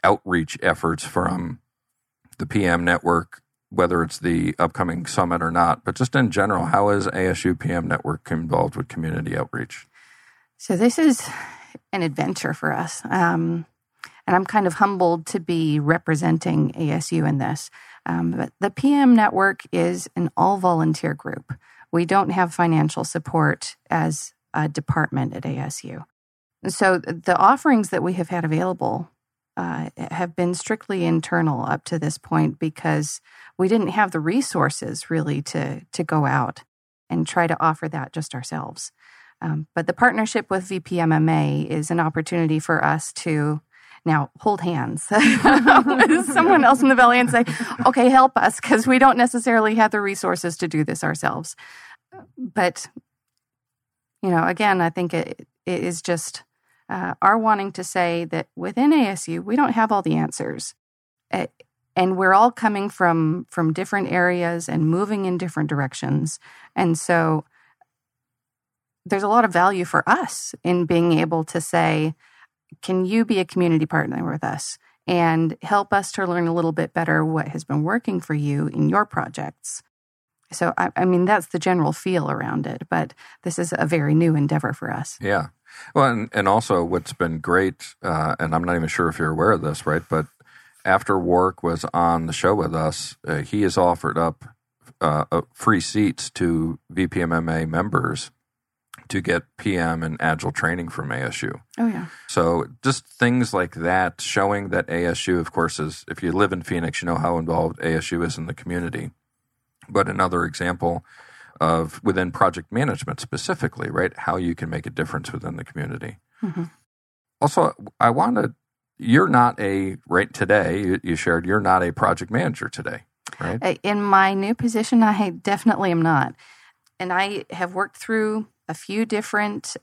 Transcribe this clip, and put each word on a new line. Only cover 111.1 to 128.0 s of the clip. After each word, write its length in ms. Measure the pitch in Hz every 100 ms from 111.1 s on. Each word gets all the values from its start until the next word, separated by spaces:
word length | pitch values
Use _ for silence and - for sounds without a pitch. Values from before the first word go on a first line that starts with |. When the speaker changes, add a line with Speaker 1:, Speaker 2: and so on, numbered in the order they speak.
| - - - - -
Speaker 1:
of 420 | 80 82 80 -
within 300 | 107 95 90
project 400 | - 95 87 -
management 480 | 113 139 98 - -
specifically, 720 | - - - 180 - - -
right? 220 | 87 90 -
How 200 | - 92
you 180 | 87
can 160 | 85 82
make 160 | 80 -
a 40 |
difference 420 | - 82 76 -
within 240 | - 82 82
the 80 |
community. 520 | - 80 73 78 - - _ -
Speaker 2:
Mm-hmm. 220 | 202 165 170 _ _ _ _ _ _ -
Speaker 1:
Also, 340 | 147 - 160 - 104 -
I 100 | 117
wanna, 440 | 123 226 247 - - _ _ _ -
you're 320 | 110 135 185
not 320 | 127 120 -
a, 360 | 101 98 95 92 -
right 240 | 87 101
today, 480 | - 92 104 82 95
you, 200 | 95 95
you 140 | 87 82
shared, 300 | - 85 90
you're 140 | 104
not 220 | 95 92
a 100 | 87
project 380 | - 95 87 90
manager 380 | 117 - - -
today, 340 | - - - _ _ - -
right? 180 | 87 -
Speaker 2:
Uh, 140 | 185 -
in 200 | 196 208
my 320 | 202 196 190
new 200 | 196 196
position, 480 | 233 233 220 220 240
I 280 | 214 208 202
definitely 600 | 170 - 202 233 208 190
am 120 | 165
not. 320 | 160 147 131 - - - _ _ _ -
And 140 | 185
I 320 | 185 196 202 -
have 240 | 175 180
worked 220 | 185 202
through 500 | -